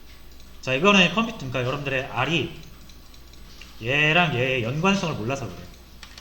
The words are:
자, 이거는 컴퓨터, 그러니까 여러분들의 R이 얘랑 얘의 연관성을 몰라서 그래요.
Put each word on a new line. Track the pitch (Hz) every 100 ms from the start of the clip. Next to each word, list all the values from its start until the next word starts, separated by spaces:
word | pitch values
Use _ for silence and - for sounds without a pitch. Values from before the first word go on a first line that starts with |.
| - - - - - -
자, | -
이거는 | 131 185 202 175
컴퓨터, | 180 233 226
그러니까 | 131 127
여러분들의 | 123 143 139 135 135
R이 | 110 131 160 98 - - - - - - - - - - - - -
얘랑 | 113 139 151 165 175 123
얘의 | 131 131
연관성을 | 113 147 185 196 175 113
몰라서 | 107 135 110
그래요. | - - - - - - -